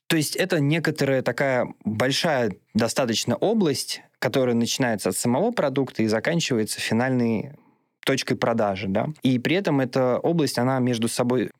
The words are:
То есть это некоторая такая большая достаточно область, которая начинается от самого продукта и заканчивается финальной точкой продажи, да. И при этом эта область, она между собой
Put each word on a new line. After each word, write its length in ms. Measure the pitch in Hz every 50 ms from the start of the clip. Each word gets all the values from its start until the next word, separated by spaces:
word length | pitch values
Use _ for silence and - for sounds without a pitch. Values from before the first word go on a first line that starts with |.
| _ -
То 100 | - 160
есть 180 | 147 - -
это 240 | - 180 185 185 160
некоторая 640 | 143 139 156 170 156 160 151 - 143 135 135 131
такая 500 | 117 - 120 - 143 135 131 123 107 - - _ -
большая 720 | 107 107 107 127 131 139 - - 175 147 127 120 107 92 - _ _ -
достаточно 640 | 104 117 113 - - 135 113 117 - - - 117
область, 640 | 110 139 180 233 226 190 156 131 - - - - - - _ _ -
которая 380 | - 127 - 139 131 127 120
начинается 540 | 117 117 113 - - 135 120 110 104 - -
от 60 | 101
самого 360 | - - 131 120 139 190 240
продукта 500 | 240 - 170 139 131 139 135 123 - -
и 60 | 110 110
заканчивается 720 | 107 110 - - 165 170 160 - 131 110 107 104 - -
финальной 680 | - - - 113 123 131 131 123 120 117 113 101 - - - - _ _ _ _ _ _ _ _ -
точкой 300 | - 135 - - - 127
продажи, 520 | - - 120 117 113 110 101 98 95 98 95
да. 220 | 95 107 120 151 156 -
И 160 | - 131 131 123
при 180 | 120 131 156
этом 260 | 190 202 196 147 139
эта 360 | 135 123 - 135 127 127 120 -
область, 400 | - 156 170 170 147 127 - -
она 220 | 120 131 135 131
между 280 | 123 123 123 113 113 113
собой 440 | - - 123 123 127 127 101 - - _